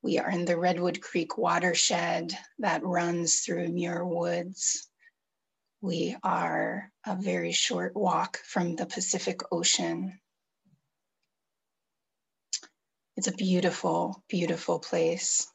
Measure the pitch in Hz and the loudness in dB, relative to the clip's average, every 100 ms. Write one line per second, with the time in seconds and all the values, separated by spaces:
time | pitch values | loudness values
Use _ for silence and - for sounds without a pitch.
0 | - 165 - 185 175 170 180 175 180 165 | 0 0 0 0 2 2 2 2 0 -2
1 | - 180 160 - 175 170 180 170 - 175 | -4 -4 -2 0 2 4 2 2 2 2
2 | 170 170 170 190 - _ 208 165 180 175 | 2 0 -2 -8 -12 _ 0 0 0 0
3 | 175 170 170 - - 170 170 175 175 170 | 2 0 2 0 0 -2 -2 -2 -2 -2
4 | 180 170 170 175 175 196 - - - _ | -2 -2 0 -2 -4 -4 -2 -2 -6 _
5 | - _ _ _ _ _ _ _ 196 165 | -20 _ _ _ _ _ _ _ -4 -2
6 | 170 - 185 175 170 160 165 190 - _ | -2 -2 -2 0 0 0 -2 -4 -10 _
7 | - - 190 180 120 - - 175 131 196 | -6 -4 -2 -2 0 0 0 0 -2 0
8 | 190 165 - - - - 175 165 - - | 2 2 0 -4 -4 0 0 -2 -4 -4
9 | 180 180 - 185 - 170 170 - 170 170 | -2 0 -2 -4 -2 0 2 2 2 -2
10 | 190 - _ _ _ _ _ _ _ _ | -4 -8 _ _ _ _ _ _ _ _
11 | _ _ _ _ _ _ _ _ _ _ | _ _ _ _ _ _ _ _ _ _
12 | _ _ _ _ _ - - _ _ _ | _ _ _ _ _ -10 -10 _ _ _
13 | _ - 196 190 190 180 180 165 180 165 | _ -4 -2 0 4 4 4 2 0 0
14 | 180 190 _ 190 170 165 - 165 - 170 | 0 -4 _ 0 2 0 0 -2 0 2
15 | 165 175 - - - | 2 2 0 0 -2